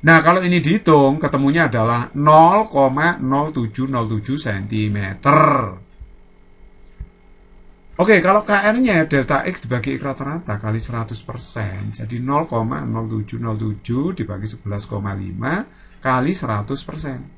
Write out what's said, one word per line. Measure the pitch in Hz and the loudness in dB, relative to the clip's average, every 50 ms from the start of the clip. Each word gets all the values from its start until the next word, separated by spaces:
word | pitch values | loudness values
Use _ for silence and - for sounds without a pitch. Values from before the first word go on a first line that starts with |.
| - | 8
Nah, | 151 165 160 | 8 6 8
kalau | 147 160 175 185 185 | 8 6 4 4 4
ini | 175 175 175 | 2 2 2
dihitung, | 131 147 170 214 - - 156 147 139 135 139 | 2 2 0 2 4 6 6 6 6 6 4
ketemunya | 156 156 139 123 139 139 139 143 165 165 147 | 2 -2 -2 -2 0 0 2 2 2 2 0
adalah | 110 117 110 113 117 120 120 - | 2 0 0 0 0 -2 -4 -6
nol | - 135 143 151 156 156 160 170 190 208 220 220 | -4 0 4 8 8 10 10 8 6 4 2 2
koma | - 139 135 135 131 139 156 170 175 - 135 | 2 2 2 4 2 2 0 0 0 0 -2
nol | 127 135 139 147 156 151 | 0 0 0 0 -2 -2
tujuh | 139 117 110 104 - 131 135 | -4 -4 -4 -4 -4 -4 -4
nol | 135 123 113 107 113 107 | -2 -4 -2 -2 -4 -6
tujuh | 107 - 131 | -4 -4 -6
sentimeter. | 147 - 120 101 98 98 104 110 107 107 104 104 104 101 95 95 - - 139 147 - - - - 131 120 95 92 92 - _ _ - - - - - - _ _ _ - _ - _ - - - - - - - _ - - _ _ _ - - - - _ - - - - - _ _ - - - 185 | -6 -4 -4 -6 -4 -6 -4 -2 -2 -2 -2 -2 -4 -4 -6 -8 -4 0 2 4 4 4 4 2 2 -2 -4 -8 -14 -18 _ _ -20 -20 -20 -20 -20 -20 _ _ _ -20 _ -20 _ -20 -20 -20 -20 -20 -20 -18 _ -18 -18 _ _ _ -20 -20 -20 -20 _ -20 -20 -20 -20 -20 _ _ -20 -4 -2 2
Oke, | 202 220 185 | 4 4 4
kalau | 165 180 190 214 208 | 4 4 2 2 2
K | - 208 196 202 208 | 2 0 0 2 2
R-nya | 220 240 262 247 202 170 160 156 | 2 2 2 2 2 2 2 2
delta | 151 139 131 - 147 139 - 180 | 0 0 0 0 -2 -2 -2 -4
X | 180 - - | -8 -8 -8
dibagi | 113 127 123 107 139 135 | -6 -6 -4 -4 -4 -6
X | 127 - | -6 -6
rata-rata | 143 139 - 135 135 151 170 175 - 107 104 | -8 -8 -6 -8 -8 -8 -8 -8 -6 -8 -6
kali | 107 110 107 113 110 | -4 -4 -4 -4 -4
seratus | - 117 117 113 110 120 110 - | -6 -8 -8 -8 -8 -10 -14 -12
persen, | - 117 123 - - - 120 107 95 92 95 101 104 107 | -14 -14 -12 -12 -12 -8 -6 -6 -6 -6 -8 -8 -10 -10
jadi | - 113 107 123 120 | -10 -10 -8 -8 -6
nol | 123 131 139 147 165 160 | -4 -2 0 0 -2 0
koma | - 117 113 113 131 147 143 | -2 -2 -2 -2 -4 -4 -6
nol | 117 113 113 113 110 | -4 -4 -4 -4 -4
tujuh | 113 110 107 107 113 113 | -6 -6 -6 -6 -8 -8
nol | 117 117 110 | -6 -4 -4
tujuh | 104 110 110 107 101 - - 117 127 143 175 | -4 -4 -4 -6 -6 -6 -4 -4 -2 -2 -2
dibagi | 190 - 113 - 95 95 98 | -4 -4 -6 -8 -6 -8 -8
sebelas | 107 - - - 101 101 101 104 | -10 -10 -10 -10 -8 -8 -8 -8
koma | - 107 104 101 101 98 | -8 -8 -6 -6 -6 -6
lima | 95 95 92 92 95 113 131 156 196 269 - - - - - - - - | -6 -8 -8 -8 -6 -4 -4 -4 -4 -4 -8 -14 -20 -20 -20 -20 -8 -4
kali | 131 127 127 127 147 190 | -2 0 0 0 0 -2
seratus | 185 - 120 110 104 104 107 135 139 - | -2 -4 -4 -4 -4 -4 -4 -6 -8 -8
persen. | - - 156 156 147 131 123 135 - - | -12 -12 -10 -10 -10 -10 -10 -12 -16 -20